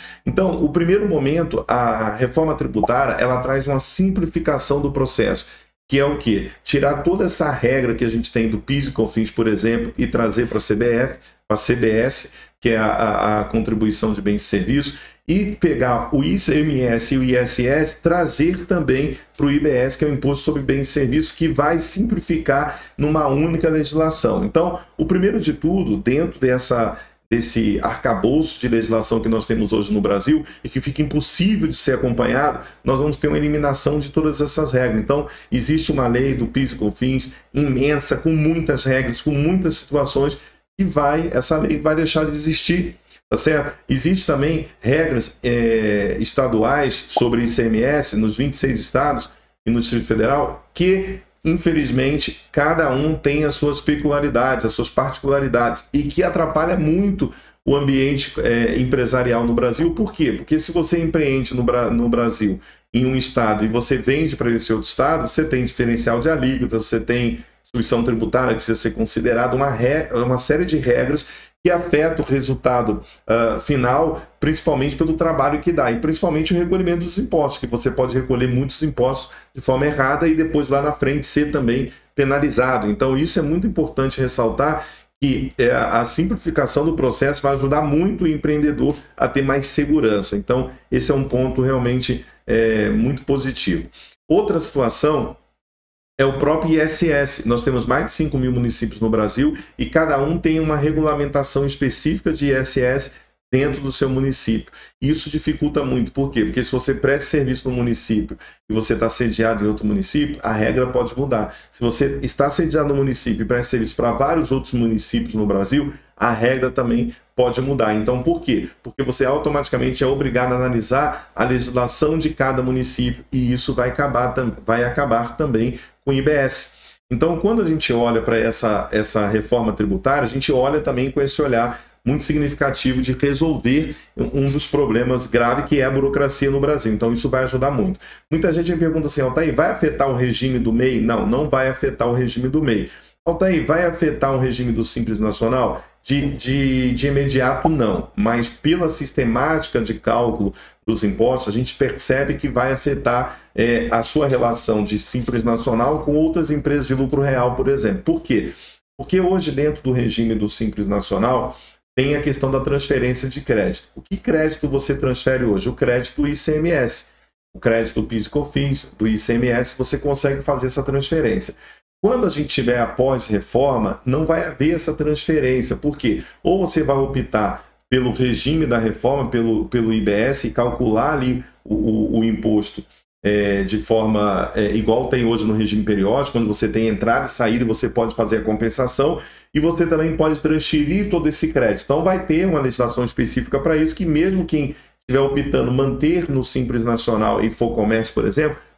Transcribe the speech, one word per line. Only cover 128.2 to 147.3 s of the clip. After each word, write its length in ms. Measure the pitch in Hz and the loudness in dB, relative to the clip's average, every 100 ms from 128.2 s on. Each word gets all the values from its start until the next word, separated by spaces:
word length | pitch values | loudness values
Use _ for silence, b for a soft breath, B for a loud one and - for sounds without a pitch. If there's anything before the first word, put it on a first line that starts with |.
pra 160 | 113 113 | 2 0
essa, 520 | 113 - 113 104 - | 0 0 0 0 0
essa 340 | 110 107 110 101 | -2 0 0 0
reforma 440 | 107 - 120 110 | 0 2 0 0
tributária, 520 | 101 104 95 135 143 | 0 -2 0 0 0
a 40 | 117 | 0
gente 240 | 135 135 | -2 0
olha 300 | 131 135 151 | 2 2 0
também 280 | 147 127 135 | -2 -2 -2
com 120 | 135 | -2
esse 200 | 139 - | -2 0
olhar 400 | 147 117 117 B B B 120 | 0 2 0 B B B -2
muito 200 | 147 - | -2 0
significativo 760 | 151 143 - 139 - 131 127 | 0 0 -2 -2 0 -2 0
de 120 | 127 | -2
resolver 800 | 123 143 139 160 131 117 143 165 B B - | 0 0 2 0 0 2 2 0 B B -6
um, 260 | - 139 | -4 0
um 100 | 139 | 0
dos 160 | 143 - | 0 -2
problemas 600 | 143 135 110 123 127 123 | 0 2 2 2 0 0
grave 360 | 120 120 135 | 2 2 0
que 160 | - 143 | 0 2
é 60 | 131 | 2
a 40 | |
burocracia 640 | 135 139 139 139 - 139 | 2 0 2 0 0 0
no 80 | 139 | 0
Brasil. 320 | 139 147 113 | 0 0 0
Então, 220 | 107 117 | 0 0
isso 160 | 117 135 | 0 0
vai 160 | 127 131 | 0 0
ajudar 260 | 131 135 | 0 0
muito. 300 | 135 95 92 B B B | 0 -2 -2 B B B
Muita 220 | 160 180 | 0 2
gente 180 | 165 170 | 0 0
me 80 | 165 | 0
pergunta 300 | 165 160 147 | 2 0 -2
assim, 140 | 147 | -2
"Altair, 340 | 131 160 160 131 | 0 0 0 2
vai 160 | 165 | 0
afetar 380 | - 151 - 139 | 2 0 0 0
o 60 | 123 | 2
regime 440 | 123 113 131 127 | 0 0 0 0
do 140 | 110 | 0
mei?" 260 | 113 127 117 | 2 2 2
Não, 260 | 113 113 101 | 2 0 0
não 240 | 127 151 | 0 2
vai 200 | 131 131 | 2 0
afetar 400 | 127 139 131 120 | 0 -4 0 0
o 40 | |
regime 360 | 123 123 120 127 | 0 0 -2 -2
do 120 | 151 | 0
mei. 280 | 147 104 95 B B B 165 | 2 0 -2 B B B -4
"Altair, 400 | 170 190 165 123 | 0 2 2 2
vai 200 | 160 175 | 2 2
afetar 500 | 170 156 - 135 135 | 0 -2 0 0 2
o 40 | |
regime 340 | 127 117 123 | 0 0 -2
do 100 | 113 | -2
Simples 380 | 113 - 113 104 | -2 -2 -2 -2
Nacional?" 640 | 107 101 113 127 113 - - _ - | -2 0 0 0 0 -4 -12 _ -2
De, 260 | 139 143 | 0 0
de, 600 | 127 120 139 135 131 127 | -4 -2 0 2 2 0
de 160 | 120 143 | 0 0
imediato, 640 | 139 139 | 2 2